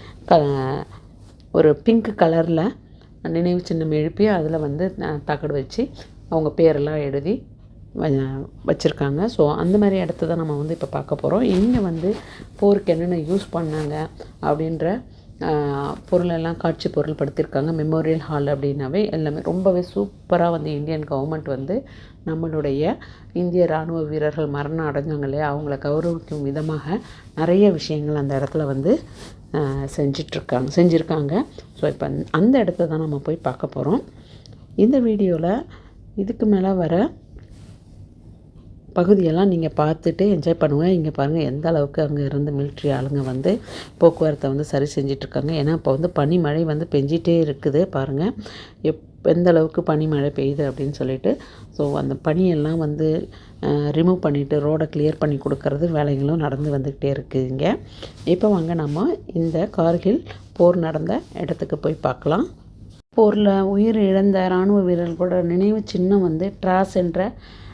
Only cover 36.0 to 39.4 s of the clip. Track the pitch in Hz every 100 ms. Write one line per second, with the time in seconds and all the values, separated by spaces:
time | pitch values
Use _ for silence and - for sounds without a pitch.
36 | - - 196 - 214 196 190 190 165 165
37 | 277 - - - - - - - - -
38 | - - - - - - - - - -
39 | 175 202 170 160